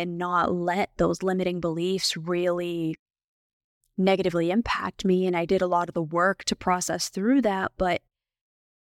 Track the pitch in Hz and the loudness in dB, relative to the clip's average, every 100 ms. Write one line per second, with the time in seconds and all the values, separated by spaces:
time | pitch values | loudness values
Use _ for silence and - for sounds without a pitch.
0 | 175 175 180 175 170 175 175 180 - - | -2 -4 -2 0 2 0 0 0 -2 0
1 | 175 170 190 185 180 180 170 160 175 190 | 0 0 -2 0 -2 -2 -4 -2 -2 -2
2 | - 170 160 175 180 175 175 170 160 160 | -2 -4 -4 0 0 0 -2 -4 -4 -6
3 | _ _ _ _ _ _ _ _ _ - | _ _ _ _ _ _ _ _ _ 0
4 | 190 190 185 170 170 196 233 - 190 - | 2 4 2 0 0 0 0 -2 -6 -2
5 | 190 185 185 175 170 190 180 175 170 170 | 2 2 2 0 2 2 2 0 0 -2
6 | 156 170 185 190 - - - 180 - 170 | -2 2 2 0 -2 -2 0 0 0 -4
7 | - - 202 277 220 190 190 - 185 175 | -4 -2 2 4 4 0 -2 -2 0 -2
8 | _ _ _ _ _ _ _ _ _ | _ _ _ _ _ _ _ _ _